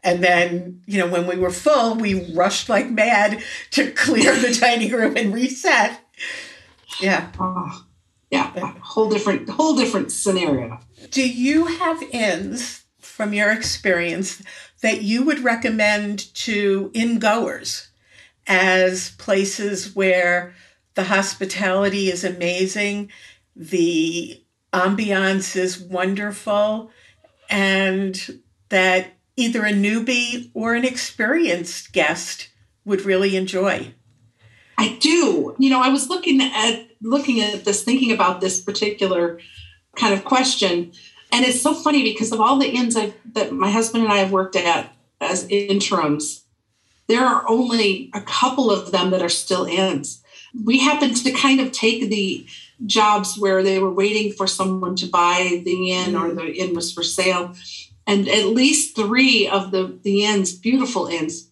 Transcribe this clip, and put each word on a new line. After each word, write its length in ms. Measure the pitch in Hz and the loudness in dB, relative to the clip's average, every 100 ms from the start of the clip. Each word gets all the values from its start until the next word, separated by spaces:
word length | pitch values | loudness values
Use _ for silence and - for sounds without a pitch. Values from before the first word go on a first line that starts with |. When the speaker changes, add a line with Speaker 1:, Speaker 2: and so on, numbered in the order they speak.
Speaker 1:
And 200 | 190 175 | 0 2
then, 580 | 180 175 175 175 175 - - | 4 4 2 -2 -6 -14 -4
you 100 | 202 | -2
know, 100 | 175 | 0
when 200 | 175 175 | 0 -2
we 100 | 180 | 0
were 140 | 180 | -2
full, 420 | 180 - 294 226 226 | 0 2 4 4 0
we 380 | 214 190 170 | 0 -2 -2
rushed 360 | 160 185 - - | 0 0 0 0
like 200 | 208 - | 0 0
mad 540 | 226 220 214 208 214 - - - | 0 2 4 2 0 -8 -14 -4
to 200 | - 262 | 0 0
clear 440 | - - 226 - - | 0 2 4 4 4
the 160 | 247 | 2
<laughs> 60 | 240 | 2
dining 320 | 254 240 214 | 2 2 0
room 240 | 233 220 - | 0 0 0
and 160 | 214 | -2
reset. 640 | 220 254 - 359 269 214 - _ _ - - - - - _ _ - | 0 -2 -2 2 4 2 -2 _ _ -14 -12 -16 -20 -20 _ _ -4
Yeah. 320 | 190 170 170 - | 0 0 -2 -6
Speaker 2:
Oh, 460 | 185 180 180 - _ _ _ _ _ | -6 -4 -8 -12 _ _ _ _ _
yeah. 200 | 180 185 - | -4 -2 -6
A 100 | - - | -10 -12
whole 300 | - - 220 | -8 0 2
different, 380 | 208 202 180 - | 2 0 -2 -4
whole 260 | - 311 294 | 0 2 2
different 360 | 233 196 - | 2 0 -4
scenario. 680 | - 208 190 170 135 120 - - _ - | -4 -2 0 0 -2 -4 -14 -20 _ -8
Speaker 1:
Do 160 | - 254 | -2 -2
you 380 | 240 254 311 339 | 0 0 2 0
have 360 | 330 349 320 - | 0 -2 -4 -6
inns, 720 | 240 214 170 190 233 - - _ _ | -4 -2 -2 -6 -8 -10 -12 _ _
from 340 | - - 208 | -20 -8 -4
your 180 | 208 208 | 0 0
experience, 920 | 220 - - 202 175 175 170 190 - - - - _ | 0 -2 -4 0 0 0 -4 -6 -8 -18 -20 -20 _
that 220 | 220 220 | -2 -2
you 200 | 208 233 | 0 0
would 200 | 269 294 | 2 0
recommend 880 | 247 226 226 220 208 208 208 208 - | 0 -2 -2 0 2 2 -2 -8 -10
to 560 | - - 208 202 196 196 226 | -10 -4 0 0 0 -2 -2
inn-goers 960 | 233 226 214 220 190 - - - - _ _ - - _ - | 0 0 2 0 -2 -6 -10 -10 -12 _ _ -20 -20 _ 0
as 640 | 190 185 185 185 185 - | 2 4 4 2 0 -8
places 840 | - - 196 196 - 208 196 - - | -12 -2 0 0 -2 -4 -4 -8 0
where 600 | 190 180 175 180 180 - - _ _ - | 2 4 2 0 -2 -16 -20 _ _ -6
the 80 | |
hospitality 1040 | 185 196 190 - 190 185 196 190 202 202 190 | 0 0 0 -4 -8 -4 -2 0 0 0 -2
is 140 | 175 | -2
amazing, 880 | 180 180 175 180 190 208 202 202 202 - - - _ - | -6 -4 -4 -2 -2 -2 -2 -4 -8 -14 -20 -20 _ -20
the 840 | 165 180 170 165 160 170 170 - _ _ _ | -6 0 2 2 0 -2 -8 -14 _ _ _
ambiance 840 | 190 185 202 214 196 190 196 190 190 | 0 2 0 0 0 2 0 -2 -2
is 240 | 185 180 | -4 -4
wonderful, 1120 | 175 185 185 196 208 202 - 208 214 214 226 _ _ _ _ _ _ | -8 -4 -2 -2 -6 -8 -2 0 0 -2 -8 _ _ _ _ _ _
and 920 | 208 196 190 196 190 196 190 - - _ _ _ | 0 2 2 2 0 -2 -6 -12 -16 _ _ _
that 440 | 196 185 185 180 _ _ - | 2 4 2 0 _ _ -2
either 280 | 233 233 208 | -2 0 0
a 60 | |
newbie 800 | 202 202 226 233 247 240 240 240 | 2 2 0 0 -2 -2 -8 -10
or 200 | 233 226 | -6 -2
an 120 | 233 254 | 0 0
experienced 1080 | 247 - - 220 311 330 175 175 - - | -2 -8 -4 0 2 2 0 -4 -12 -6
guest 560 | 185 151 160 - - - _ _ _ - | 0 0 0 -8 -12 -16 _ _ _ -4
would 160 | 196 | -2
really 340 | 196 185 196 190 | 2 2 2 0
enjoy? 580 | 185 190 196 - - - _ _ _ _ _ _ _ - | -2 -2 0 -2 -6 -16 _ _ _ _ _ _ _ -2
Speaker 2:
I 200 | 220 - | -2 0
do. 560 | 302 339 277 170 - - | 2 4 4 2 -2 2
You 100 | 269 | 4
know, 120 | 262 | 4
I 80 | 254 | 4
was 200 | 269 - | 2 0
looking 320 | 370 349 269 | -4 2 4
at, 440 | 262 277 220 233 - _ | 2 0 0 -2 -6 _
looking 380 | 220 277 277 233 | -2 0 2 0
at 260 | 208 196 - | 0 -2 -2
this, 180 | 202 | -2
thinking 280 | - 262 247 | 0 2 2
about 300 | 214 190 180 | 2 0 0
this 180 | 185 - | -2 -2
particular 800 | - 196 214 208 190 180 170 170 - - - _ _ - | -4 -2 -2 0 0 2 0 -4 -16 -20 -20 _ _ -2
kind 180 | - | 0
of 120 | 196 - | 0 2
question. 640 | 262 269 - 196 175 175 - - _ - | 2 2 0 0 0 -4 -10 -20 _ -4
And 140 | 247 254 | 2 2
it's 160 | 247 | 2
so 120 | 302 | 0
funny 300 | 302 302 294 | 2 2 4
because 280 | 226 208 220 | 2 0 -4
of 100 | 220 | 2
all 160 | 220 269 | 4 4
the 120 | 277 | 2
inns 260 | 247 240 226 | 2 0 0
I've, 180 | 202 - - | -2 -6 -8
that 200 | - 196 | -4 -2
my 180 | 180 196 | 0 2
husband 320 | 214 226 233 | 2 2 2
and 80 | 220 | 2
I 60 | 202 | 4
have 140 | 190 | 2
worked 240 | 190 190 190 | 2 0 0
at 360 | 175 160 - _ _ _ | 0 0 -2 _ _ _
as 240 | - 185 - | -4 -4 0
interims, 960 | 202 202 196 - 190 151 147 151 - _ _ _ _ _ _ _ | -2 2 0 0 0 0 -2 -4 -10 _ _ _ _ _ _ _
there 160 | 226 254 | 2 4
are 240 | - - | 2 2
only 600 | 226 240 233 202 190 - | 0 2 2 2 0 -6
a 80 | 208 | -10
couple 480 | - - 262 262 233 | -6 0 0 2 2
of 220 | 196 - | 2 0
them 200 | 185 190 | 0 2
that 100 | 185 | 0
are 80 | 175 | 0
still 360 | - - 185 185 | -2 -2 -2 -2
inns. 560 | 170 190 147 - - _ - - 247 214 | 0 0 -2 -6 -14 _ -20 -18 -8 0
We 140 | 262 | 2
happened 360 | 269 294 262 233 | 4 2 0 0
to 140 | 269 | -2
kind 300 | - 269 269 | 0 2 4
of 100 | 254 | 2
take 380 | - 220 233 214 | 0 0 0 -2
the 360 | 208 196 - - - - _ 220 | -2 -2 -4 -10 -20 -20 _ -2
jobs 520 | 214 214 208 190 - | 2 4 4 0 -2
where 260 | 196 190 | 0 2
they 160 | 190 190 | 2 2
were 120 | 190 | 0
waiting 400 | 180 202 214 214 | 0 0 0 -2
for 140 | - 190 | -2 -4
someone 480 | - 190 185 180 185 | -2 -2 -2 -2 -4
to 100 | 180 | -2
buy 540 | 180 175 180 180 175 | 2 2 2 0 -2
the 280 | 180 180 185 | -2 -2 0
inn 240 | 185 185 - | -2 -2 -2
or 140 | 170 | -2
Speaker 1:
Mm. 60 | 165 | -4
Speaker 2:
the 160 | 165 175 | -6 -6
inn 160 | 185 170 | -4 -4
was 160 | - | -6
for 120 | - | -6
sale. 520 | - - 185 185 180 - - - - _ - | -6 -2 0 0 -4 -12 -18 -18 -20 _ 0
And 200 | 202 190 | 0 2
at 200 | 202 202 | 2 2
least 480 | 226 262 311 - - | 4 4 2 -2 -2
three 520 | 208 240 269 226 196 | 0 4 4 4 2
of 240 | 196 190 | 0 0
the, 260 | 190 185 - | -2 -4 -6
the 220 | 208 202 208 | 0 2 2
inns, 260 | 208 185 | 2 0
beautiful 540 | - 226 262 240 190 165 | -2 0 2 0 -2 -2
inns 400 | 170 151 - - | -2 -4 -6 -16